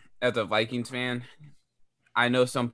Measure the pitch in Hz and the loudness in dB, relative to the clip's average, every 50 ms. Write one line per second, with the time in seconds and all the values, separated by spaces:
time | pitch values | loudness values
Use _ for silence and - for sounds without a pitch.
0 | - - - - 123 123 110 117 104 85 107 110 113 117 123 120 113 - 131 123 | -20 -20 -8 -2 -2 0 0 0 -2 0 2 0 0 0 -2 -6 -6 -6 -6 -6
1 | 123 123 123 123 123 - - - 151 143 - - _ _ _ _ - _ _ _ | -4 -4 -4 -6 -8 -14 -20 -20 -20 -20 -20 -20 _ _ _ _ -20 _ _ _
2 | _ _ - 113 120 120 123 127 127 123 - 135 120 117 | _ _ 0 0 2 4 4 4 2 2 2 -2 -2 -2